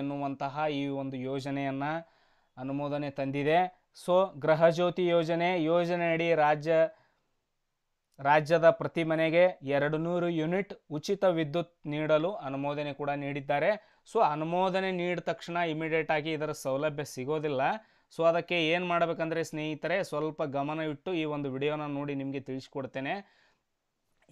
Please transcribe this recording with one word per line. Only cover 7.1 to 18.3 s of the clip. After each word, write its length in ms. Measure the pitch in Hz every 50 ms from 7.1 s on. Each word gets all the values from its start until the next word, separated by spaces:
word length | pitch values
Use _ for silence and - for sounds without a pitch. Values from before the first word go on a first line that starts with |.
| _ _ _ _ _ _ _ _ _ _ _ _ _ _ _ _ _ _ _ _ _ -
ರಾಜ್ಯದ 520 | 139 143 147 156 151 139 170 165 156 165 160 -
ಪ್ರತಿ 240 | 151 143 - 170 165 156 160
ಮನೆಗೆ 320 | 156 160 160 156 170 180 185 180 - - 135 139
ಎರಡು 240 | 139 143 147 156 156 160
ನೂರು 220 | 170 175 180 170 170 170 160
ಯೂನಿಟ್ 340 | 156 160 175 196 202 - - - _ - - 151
ಉಚಿತ 260 | - - 202 196 202 190 175 165
ವಿದ್ಯುತ್ 380 | 160 147 143 175 170 - _ _ - 151 147
ನೀಡಲು 400 | 151 156 151 156 151 156 180 208 202 160 135
ಅನುಮೋದನೆ 460 | 135 135 139 143 143 147 147 147 139 -
ಕೂಡ 100 | 147 143 143 143 143
ನೀಡಿದ್ದಾರೆ. 460 | 139 139 143 143 143 147 143 151 185 214 202 - _ _ _ _ - -
So 60 | 220 220 151 151
ಅನುಮೋದನೆ 580 | 151 156 165 170 180 185 190 175 190 190 190 185 175 175
ನೀಡಿದ 220 | 175 180 175 170 -
ತಕ್ಷಣ 260 | 170 180 - - 170 170 175 170 156
ಇಮಿಡಿಯೇಟ್ 360 | 156 160 160 160 160 156 156
ಆಗಿ 220 | 160 151 147 160 160 143
ಇದರ 140 | 151 151 151 - -
ಸೌಲಭ್ಯ 420 | 139 131 135 147 156 147 147 147 - -
ಸಿಗೋದಿಲ್ಲ. 480 | 131 127 135 156 156 151 156 143 131 135 156 202 220 - _ _ _ _ _ -
So 60 | - 160
ಅದಕ್ಕೆ 300 | 165